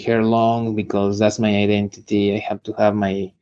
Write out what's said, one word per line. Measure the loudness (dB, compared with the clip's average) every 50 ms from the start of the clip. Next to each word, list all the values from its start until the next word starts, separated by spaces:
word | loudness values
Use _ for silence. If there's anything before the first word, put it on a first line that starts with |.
| -2
hair | 0 0 2 2
long | 2 2 2 2 2 0 0 -2 -4 -4
because | -4 -4 -2 -2 0 0 0 0 2
that's | 2 0 2 0
my | 0 0 2
identity. | 2 2 2 2 0 0 -4 -6 -12 -8 -4 -2 0 0 0 0
I | -2
have | -4 -6 -8 -10 -10
to | -8 -2
have | 0 2 2 2
my | 2 -2 -2 -2 -4 -6 -8 -10 _